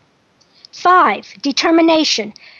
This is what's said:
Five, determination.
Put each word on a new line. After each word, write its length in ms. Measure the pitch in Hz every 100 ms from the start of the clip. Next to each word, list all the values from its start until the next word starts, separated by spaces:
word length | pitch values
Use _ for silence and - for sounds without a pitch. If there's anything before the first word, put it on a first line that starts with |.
| _ _ _ _ _ _ -
Five, 600 | - - 370 285 202 - -
determination. 920 | 285 - 349 330 330 320 302 - 208 - - -